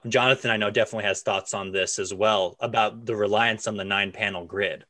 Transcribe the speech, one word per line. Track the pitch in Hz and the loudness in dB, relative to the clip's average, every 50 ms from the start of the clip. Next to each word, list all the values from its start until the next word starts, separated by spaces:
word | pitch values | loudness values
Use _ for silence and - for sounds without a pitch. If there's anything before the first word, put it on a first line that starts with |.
| - | -6
Jonathan, | 117 113 123 123 131 131 - - 117 | 0 2 4 4 4 2 2 2 -2
I | 110 107 | 0 0
know, | 104 104 | 0 0
definitely | 104 117 107 - 117 110 101 | 2 2 2 2 0 -4 -2
has | 101 95 - - | -2 -2 -2 0
thoughts | 113 98 95 - - - | -2 -2 -2 -2 -4 -8
on | 101 98 95 95 | -6 -6 -4 -2
this | 95 92 - - - | -2 -2 0 -2 -4
as | 95 92 98 | -4 -6 -2
well, | 92 107 110 107 98 92 87 - - | 2 2 4 4 4 2 0 -2 -4
about | 120 117 113 113 107 107 113 117 117 | -6 -2 2 2 2 2 0 -6 -6
the | 117 113 | -4 0
reliance | 104 104 101 107 110 117 117 110 107 - | 0 2 2 4 4 4 2 0 -2 -4
on | 113 107 101 | -6 -4 -4
the | 95 | -4
nine | 98 98 98 98 95 - | -2 0 0 0 -2 -2
panel | - 107 101 95 90 85 | -4 -4 -4 -2 -6 -8
grid | 82 92 98 101 87 73 69 - _ | -6 -2 -2 0 0 -2 -6 -12 _